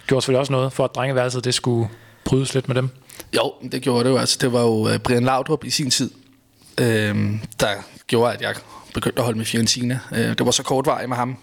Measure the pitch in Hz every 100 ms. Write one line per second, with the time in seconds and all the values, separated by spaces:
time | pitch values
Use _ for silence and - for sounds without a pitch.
0 | - 131 120 127 139 131 131 - 131 131
1 | 131 131 123 127 123 123 127 120 110 -
2 | - - - 131 135 135 131 123 127 -
3 | - - - 120 113 - 127 131 131 120
4 | 123 127 123 - 135 120 117 110 110 110
5 | 110 120 127 131 135 - 120 - 135 -
6 | 127 - _ _ _ _ - - 120 110
7 | 107 104 104 107 - - 113 101 - -
8 | - 117 117 104 110 107 - - - -
9 | 113 - 120 113 113 117 113 123 123 123
10 | - 113 117 113 123 120 131 135 135 135
11 | 120 123 123 127